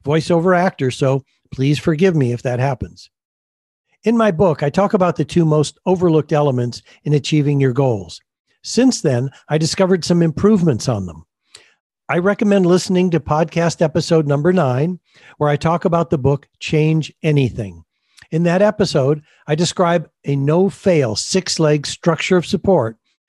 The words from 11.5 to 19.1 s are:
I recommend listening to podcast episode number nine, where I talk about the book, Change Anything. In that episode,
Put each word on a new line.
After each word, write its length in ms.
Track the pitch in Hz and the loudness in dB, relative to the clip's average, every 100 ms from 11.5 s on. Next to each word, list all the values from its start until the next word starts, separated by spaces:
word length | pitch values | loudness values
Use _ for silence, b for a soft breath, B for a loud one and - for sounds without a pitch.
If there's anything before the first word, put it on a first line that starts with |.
| b b b _ _ - | b b b _ _ -6
I 100 | 156 | -2
recommend 460 | 180 202 208 202 180 | 0 0 2 2 4
listening 460 | 185 - 180 185 | 2 0 0 0
to 80 | 165 | -2
podcast 600 | - 151 165 165 170 - | -2 -2 -2 -2 -2 0
episode 460 | 160 175 - 165 143 | -2 -2 0 0 0
number 260 | 143 156 | 0 0
nine, 480 | 185 139 123 165 180 b b b b | 2 0 0 -2 -4 b b b b
where 100 | 147 | -2
I 80 | 147 | 0
talk 260 | 165 170 | 0 -2
about 260 | 190 165 165 | 0 0 0
the 80 | 156 | 0
book, 300 | 127 139 - _ | 0 -2 -6 _
Change 540 | - 156 156 160 143 - | -4 0 2 0 -4 -4
Anything. 640 | 165 147 131 123 101 82 - _ b b b | 0 2 0 -2 -10 -14 -20 _ b b b
In 120 | 160 | -2
that 180 | 170 180 | 0 2
episode, 600 | 208 214 196 160 131 | 2 2 0 0 0